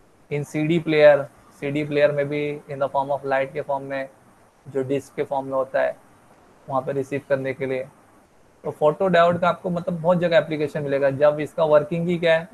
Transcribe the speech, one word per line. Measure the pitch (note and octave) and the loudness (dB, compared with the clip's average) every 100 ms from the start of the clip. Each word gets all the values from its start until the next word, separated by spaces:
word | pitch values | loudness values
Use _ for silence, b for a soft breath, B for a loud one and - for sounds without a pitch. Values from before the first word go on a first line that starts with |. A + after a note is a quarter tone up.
| _ _ _ | _ _ _
In | D3 | -8
सीडी | C#3+ D#3 D#3 E3+ | -6 -4 0 0
player, | D#3+ D3+ D3 C#3+ C3+ - _ - | 2 6 8 6 2 -12 _ -12
सीडी | C#3+ C#3+ | -6 -4
player | D3+ C#3+ D3 | -2 2 2
में | C#3+ C#3+ | 2 -2
भी | D3 D3 D3 - | -4 -4 -6 -10
in | C#3 | -6
the | C3+ | -2
form | C#3 C#3 | -2 -2
of | C#3 | -4
light | C#3 C3+ C3+ | -2 -2 -2
के | D3+ | -6
form | C#3 C#3 | -6 -6
में, | C#3 C3+ C3+ _ _ _ _ _ - | -6 -8 -10 _ _ _ _ _ -8
जो | C3+ | -6
disc | C3 C#3 - | -2 -4 -4
के | - | -8
form | C#3 C3+ C3+ | -6 -6 -4
में | |
होता | C3+ C3 C#3 | -4 -2 -2
है, | C3 - _ _ _ _ _ _ - | -2 -4 _ _ _ _ _ _ -6
वहाँ | C3+ | -4
पे | C#3 | -4
receive | C#3 C3 C#3 - | -4 -4 -8 -2
करने | C3+ C3 | -2 -2
के | B2 C3 | -6 -6
लिए। | C3 - - _ _ _ _ _ _ | -6 -8 -16 _ _ _ _ _ _
तो | D#3 | -12
फोटोडायोड | - D3+ D#3 F#3+ E3+ E3+ F3 | 0 0 2 2 4 4 2
का | F3 | 0
आपको | E3 F#3 | -2 -4
मतलब | F3 F3 E3+ | -6 -4 -2
बहुत | D#3+ F3+ | 0 2
जगह | E3+ E3 | 4 2
application | D#3 D3+ D3+ D#3+ | 2 -2 -4 -4
मिलेगा। | C#3+ C#3 C#3 | -2 0 0
जब | C3+ D3 D3+ | 4 2 2
इसका | C#3+ - | -2 -2
working | D#3+ D3+ D3 E3+ E3+ | 4 4 4 -2 -2
ही | E3+ | 0
क्या | E3 E3 | 2 0
है, | E3+ | -2